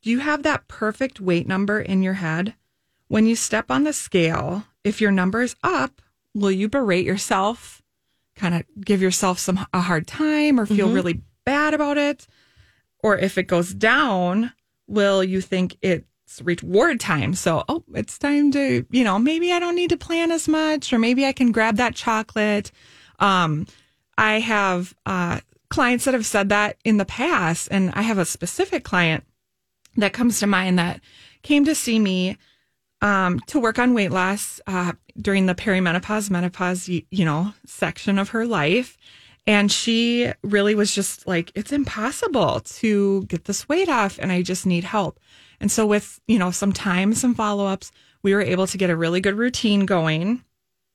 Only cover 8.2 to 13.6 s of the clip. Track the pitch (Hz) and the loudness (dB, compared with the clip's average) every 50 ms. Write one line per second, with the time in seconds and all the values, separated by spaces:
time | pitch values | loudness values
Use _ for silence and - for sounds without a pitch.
8.2 | _ _ _ - - 175 175 170 - _ _ 202 196 - 208 190 190 185 180 - | _ _ _ -4 -2 -2 -2 -2 -4 _ _ -16 -2 -2 0 2 2 0 0 2
9.2 | - 190 180 - - - 180 190 190 - - 185 180 180 180 160 165 - - - | 0 0 0 0 -2 -2 -2 -2 -2 -2 -2 -2 0 0 0 -2 -2 -6 -6 -2
10.2 | 311 302 302 302 302 302 285 247 214 202 214 202 196 208 233 254 - 175 170 175 | 0 0 2 2 2 2 2 2 2 2 2 2 2 2 2 2 0 0 -2 -4
11.2 | - _ _ _ _ 247 269 285 302 302 302 302 302 285 294 294 285 285 294 _ | -6 _ _ _ _ -2 0 0 0 0 0 0 -2 -2 0 0 0 -2 -2 _
12.2 | - _ _ _ _ _ _ _ - _ _ _ _ _ _ _ - 220 202 185 | -10 _ _ _ _ _ _ _ -20 _ _ _ _ _ _ _ 0 2 2 2
13.2 | 175 196 - 190 185 - 185 170 | 2 0 0 -2 -2 2 2 0